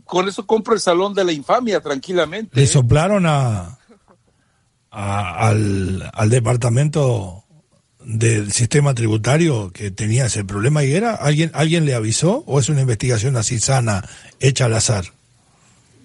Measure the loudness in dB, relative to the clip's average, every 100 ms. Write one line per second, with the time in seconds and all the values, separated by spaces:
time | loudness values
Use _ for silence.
0 | -4 -2 -2 -6 -2 -2 2 0 2 2
1 | 0 0 -2 -2 0 0 0 -2 -2 -6
2 | -2 -2 -2 -4 -4 2 4 4 4 2
3 | 2 2 2 2 0 -4 -8 -16 _ -20
4 | _ _ _ _ _ _ _ _ _ -8
5 | -4 -2 -4 0 0 2 0 -2 -2 -6
6 | -8 -2 2 2 2 0 2 2 2 2
7 | 0 0 -4 -14 -20 _ _ _ _ _
8 | -8 0 2 0 -2 -2 2 2 2 0
9 | 0 0 0 2 2 0 -4 -10 -10 -6
10 | -2 0 0 -4 -6 -2 0 2 2 0
11 | 0 -2 0 0 0 0 0 2 0 0
12 | -2 0 0 0 0 0 2 0 0 0
13 | 0 0 0 -2 -2 -2 0 0 0 -2
14 | -6 -16 -20 _ 0 2 0 0 0 -2
15 | -4 -14 _ _ _ _ _ _ _ _